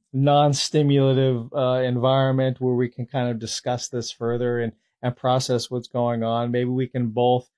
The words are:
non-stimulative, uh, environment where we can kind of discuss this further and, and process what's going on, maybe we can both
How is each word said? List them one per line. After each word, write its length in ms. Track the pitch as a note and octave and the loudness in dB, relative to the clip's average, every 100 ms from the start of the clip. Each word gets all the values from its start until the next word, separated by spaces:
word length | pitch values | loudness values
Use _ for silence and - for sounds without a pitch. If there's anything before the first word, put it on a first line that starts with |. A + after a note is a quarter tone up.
| _ | _
non-stimulative, 1400 | C3+ C#3 C#3+ D3 C#3 - D3+ C#3+ C#3 C3+ C3+ C3+ B2 A#2 | 0 4 4 4 2 0 0 4 4 4 4 2 0 -4
uh, 280 | C#3+ B2+ B2+ | -4 0 0
environment 760 | B2+ B2 B2+ C3+ C3+ C3 C3 B2+ | 0 0 2 2 2 2 0 -2
where 140 | B2+ | -2
we 140 | B2 A#2+ | 0 -2
can 180 | - A#2+ | -4 -8
kind 240 | C3+ B2 | -4 -4
of 80 | A#2 | -4
discuss 500 | A2 - B2+ B2 - | -6 -8 -6 -6 -6
this 220 | B2 A2 | -8 -8
further 500 | - A#2 A#2+ B2 A#2+ | -6 -4 -2 -2 -2
and, 120 | A2+ - _ _ | -4 -8 _ _
and 160 | B2 - | -6 -4
process 540 | B2+ B2+ C3 B2 - | 0 0 0 -2 -2
what's 180 | B2+ - | -8 -6
going 340 | B2 A#2+ A#2 | -2 -2 0
on, 280 | A2+ A#2 A#2+ | -2 -2 -2
maybe 200 | B2 B2 | -2 -2
we 160 | B2+ B2+ | -2 -4
can 220 | B2+ A#2+ | -2 -4
both 420 | A2+ B2 B2 - | 0 2 2 -2